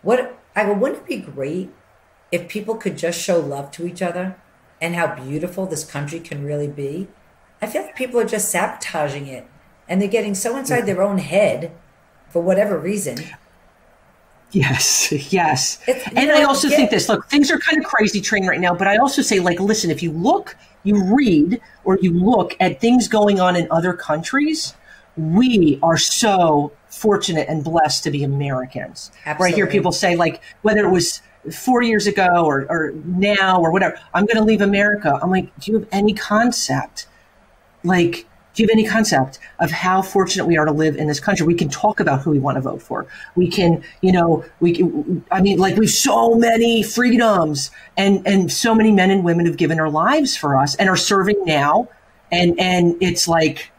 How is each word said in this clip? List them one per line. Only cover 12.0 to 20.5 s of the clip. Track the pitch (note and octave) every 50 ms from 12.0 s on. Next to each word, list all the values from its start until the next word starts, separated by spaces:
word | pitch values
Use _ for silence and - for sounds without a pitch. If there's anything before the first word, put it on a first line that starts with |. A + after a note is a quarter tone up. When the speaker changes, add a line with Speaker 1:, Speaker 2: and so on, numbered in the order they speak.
| _ _ _ _ _ _
Speaker 1:
for | - E3+
whatever | E3+ F#3 F#3 G3 G#3+ G3+ G3
reason. | D#3 C#3+ F3+ G#3 G3+ F#3 C#3 A#2+ - D#3+ - - - _ _ _ _ _ _ _ _ _ _ _ _ _ _ _ _ _ _ _ _ _ _
Speaker 2:
Yes, | - G3+ C3+ C3+ C3 - - - - - - - D#3 C#3 - -
yes. | - F#3 E3+ D#3 D3 C#3 - - - - -
Speaker 1:
It's, | - B3+ B3+ -
you | - -
Speaker 2:
And | - C4+ D4
Speaker 1:
know | D4+
Speaker 2:
I | D4+
Speaker 1:
what, | D4
Speaker 2:
also | C#4 C4+ C4+ - C#4+
Speaker 1:
get | C#4+
Speaker 2:
think | D4 C4 -
this, | A3+ F#3 -
look, | - - - -
things | - C#4 D4 C#4+ -
are | E4 D#4
kind | - - D#4
of | D#4 -
crazy | - - A3+ A3 G#3 - G3+
train | F#3 - G#3+ G3+ F#3
right | F#3 D3 D3
now, | F#3 F3 F3+
but | F3 G3
I | G3 G3+
also | A3 C4 C4+ C4+ -
say, | C4 - A3 F#3+
like, | F3 F3+ E3+ F3
listen, | F#3+ G3+ A3 G#3+ - E3+
if | D3+ C#3+
you | F3 E3
look, | D3+ E3 E3+ B3+ F4 G#4 G4+ -